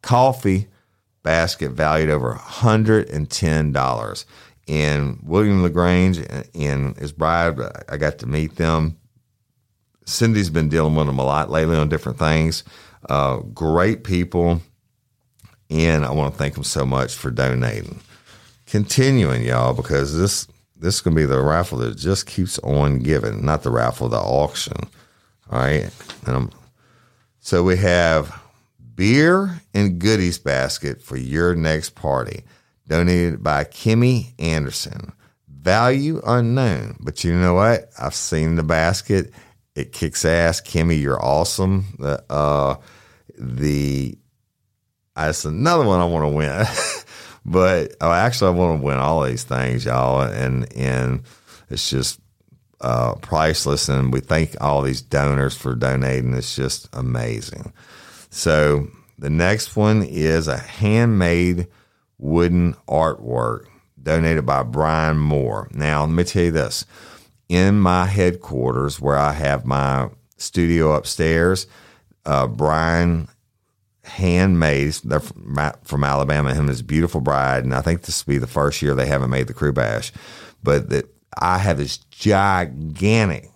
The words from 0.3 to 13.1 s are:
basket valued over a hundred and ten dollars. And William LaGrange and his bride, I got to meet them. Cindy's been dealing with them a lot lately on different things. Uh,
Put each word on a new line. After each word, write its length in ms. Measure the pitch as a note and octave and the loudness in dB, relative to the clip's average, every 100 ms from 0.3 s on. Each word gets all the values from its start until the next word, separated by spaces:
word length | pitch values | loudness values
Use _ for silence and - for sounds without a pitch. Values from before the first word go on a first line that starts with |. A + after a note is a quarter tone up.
| B2+ G2+ F#2+ G#2 _ _ _ _ _ | 2 0 0 -2 _ _ _ _ _
basket 480 | - E2 E2 - C#2+ | 0 2 0 -2 -8
valued 400 | C2 D2+ D#2 D#2 | -2 0 2 2
over 220 | D2+ A#1+ | 0 -2
a 60 | A#1 | -6
hundred 680 | - - A#2 A2 A2 A2 - | -12 0 2 4 4 2 2
and 180 | D2+ D2 | -4 -4
ten 420 | - E2 D#2 D2+ | -2 0 2 2
dollars. 540 | C#2 C2 A#1 A1 G1+ - - - _ - | 0 0 -2 -6 -10 -14 -20 -20 _ -4
And 520 | D2+ D2+ D2 C#2 - | -2 0 0 -2 -6
William 400 | - F2+ G#2+ G2 | -2 2 4 4
LaGrange 560 | F2+ E2 F2 F2+ F#2 F2 - - - E2+ | 2 2 4 4 4 0 -6 -10 -10 -6
and 420 | D2 C#2 C#2 - | -2 -2 -4 -6
his 140 | D2 | -12
bride, 480 | D#2 D#2+ E2+ E2+ C2+ A1+ - - | -2 0 2 0 -2 -8 -10 -12
I 100 | D2 | -4
got 200 | D2+ - | -4 -4
to 80 | A#1 | -4
meet 300 | D2 D#2 - | -2 -2 -2
them. 420 | E2 D#2+ D#2+ E2 _ _ _ _ _ _ _ _ _ _ - | 0 2 0 -4 _ _ _ _ _ _ _ _ _ _ -8
Cindy's 420 | - A2+ G#2+ F#2 | 0 2 2 2
been 200 | D#2+ D#2 | 0 2
dealing 260 | D#2+ D#2 D#2 | 2 2 2
with 100 | D2 | 2
them 140 | C2+ | 0
a 40 | |
lot 280 | C2 D2 D2+ | 0 0 0
lately 240 | D#2 D#2+ E2 | 0 2 2
on 120 | D2+ | 2
different 300 | D#2 - A#1+ | -2 -4 -2
things. 460 | D#2 D#2+ D#2+ D#2+ - - - _ | 2 2 0 -2 -12 -20 -20 _
Uh, 340 | - | -4